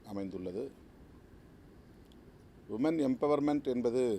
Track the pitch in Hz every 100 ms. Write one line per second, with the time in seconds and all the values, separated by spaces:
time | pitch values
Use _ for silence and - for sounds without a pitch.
0 | - 101 98 92 92 92 135 - - -
1 | - - - - - - - - - -
2 | - - - - - - - 107 151 165
3 | 139 127 147 147 143 147 139 123 120 123
4 | 123